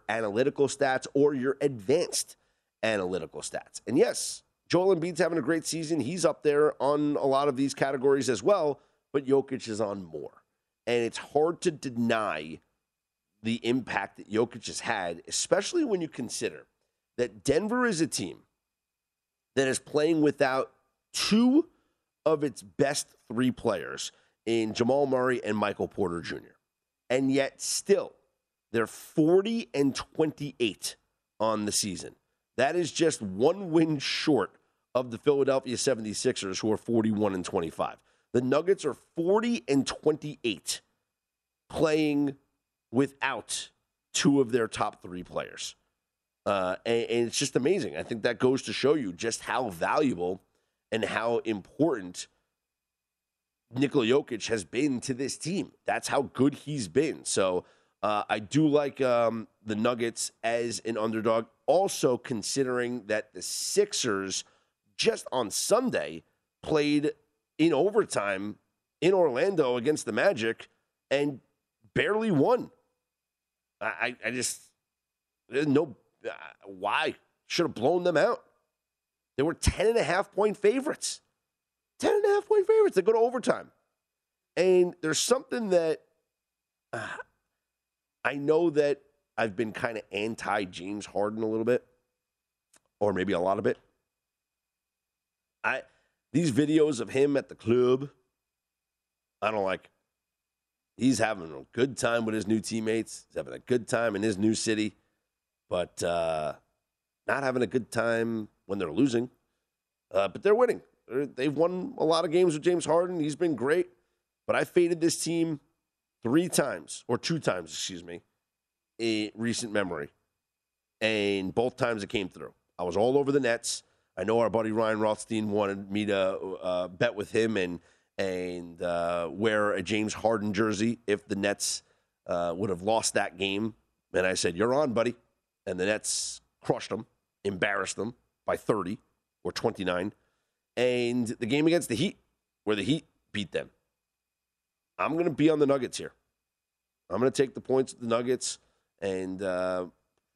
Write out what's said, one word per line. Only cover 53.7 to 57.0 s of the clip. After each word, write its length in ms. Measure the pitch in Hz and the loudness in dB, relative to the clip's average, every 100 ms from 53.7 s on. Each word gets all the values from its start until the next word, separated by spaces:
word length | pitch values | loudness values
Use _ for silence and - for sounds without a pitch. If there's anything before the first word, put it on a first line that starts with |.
Nikola 320 | 120 143 143 110 | -2 0 2 4
Jokic 420 | 139 - 110 - | 2 0 -6 -4
has 160 | 113 87 | -4 -4
been 340 | 113 151 123 | -2 -2 -2
to 140 | - | -4
this 240 | 123 135 - | -6 -6 -6
team. 340 | 151 185 - _ - | -6 -6 -6 _ -4
That's 240 | 113 - | -4 -2
how 140 | 131 | -2
good 300 | 117 - 139 | -2 2 2
he's 360 | 139 143 147 95 | 0 -6 -8 -2
been. 340 | 117 | 0